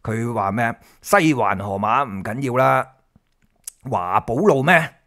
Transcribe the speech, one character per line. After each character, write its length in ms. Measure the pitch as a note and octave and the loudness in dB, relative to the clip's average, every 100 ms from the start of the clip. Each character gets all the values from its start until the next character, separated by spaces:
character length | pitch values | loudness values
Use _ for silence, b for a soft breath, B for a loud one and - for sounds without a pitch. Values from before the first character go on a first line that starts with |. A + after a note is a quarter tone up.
佢 300 | - A2 A#2+ | -6 -6 -4
話 180 | A2+ G2 | -2 -2
咩？ 240 | G#2+ A#2 A#2 b b | 0 -2 -4 b b
西 140 | - G3+ D#3+ | 0 2 4
環 240 | C3 G2+ G2 | 2 0 -2
河 180 | G2+ G2 | -4 -4
馬 260 | G#2 B2 | 0 0
唔 180 | C3+ F#2+ | -2 -6
緊 180 | F#2+ A#2+ | -8 -6
要 160 | C3+ B2 | -2 2
啦， 280 | C3 C3 B2+ _ _ _ _ _ _ _ - _ - | 2 2 -2 _ _ _ _ _ _ _ -20 _ -6
華 300 | G#2 F2 G2+ | -4 0 0
寶 160 | - | 0
路 260 | A#2+ G3+ C#3 | 0 2 2
咩？ 340 | C#3+ E3+ D#3 _ | 4 2 2 _